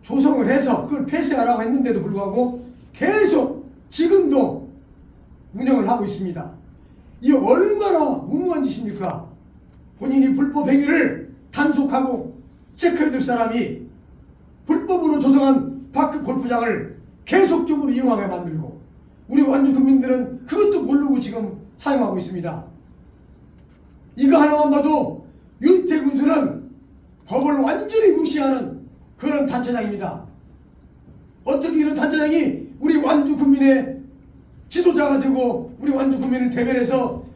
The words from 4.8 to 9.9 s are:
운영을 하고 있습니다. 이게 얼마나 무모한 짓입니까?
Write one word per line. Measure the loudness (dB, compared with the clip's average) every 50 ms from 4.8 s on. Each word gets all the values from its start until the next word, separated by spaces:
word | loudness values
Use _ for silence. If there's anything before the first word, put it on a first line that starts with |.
| -20 _ -20 -20 -20 -20 -20 -20 -20 -20 -20 -20 -20 -18 -12
운영을 | -6 -2 0 0 0 2 0
하고 | 0 -2 -2
있습니다. | -6 -6 -8 -8 -8 -8 -10 -12 -14 -16 -20 -20 -20 -20 -20 -20 -20 -20 -20 -20 -20 -20 -4
이게 | 2 2 2
얼마나 | 4 4 4 4 4 4 2 0 0 0 0 2 2 2 0 -2 -4
무모한 | -6 -4 -4 -2 -2 0 -2 -2 -2
짓입니까? | -4 -6 -6 -8 -10 -8 -8 -8 -8 -8 -8 -12 -16 -20 -20 -20 -20 -20 -20 -20 -20 -20 -20 -20 -20